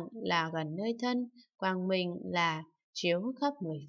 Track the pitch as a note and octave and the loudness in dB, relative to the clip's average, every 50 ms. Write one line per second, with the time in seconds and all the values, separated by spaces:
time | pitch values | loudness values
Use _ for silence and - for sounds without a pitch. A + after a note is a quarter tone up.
0 | E3+ - A3+ A3+ G3 F#3 F3 E3 D#3+ D#3+ E3 D#3+ D#3 D3+ D#3+ F#3 G#3+ A#3 A#3 A#3 | -2 -4 -6 -4 0 2 2 4 2 2 0 -2 -2 -2 -2 -2 -2 -2 -2 0
1 | B3 B3 B3 B3 B3 A#3+ - - - _ _ - F#3+ F#3+ F#3 F#3 F#3 F#3+ F#3+ F#3 | 0 0 0 0 -2 -4 -8 -16 -20 _ _ -2 0 0 0 2 2 2 2 2
2 | F3+ F3 F3 - - F#3 F3+ F3 E3+ E3 D#3 D#3 D#3 - _ _ _ _ - - | 2 0 -2 -4 -4 -2 0 2 2 2 0 -2 -6 -10 _ _ _ _ -6 0
3 | - F3 E3+ F3 G#3 B3+ C4 - C#4+ C#4+ C#4+ - F#3 D#3+ D#3 C#3+ D3 | 2 2 2 2 0 -2 -2 0 0 0 0 -2 -4 -6 -4 -6 -8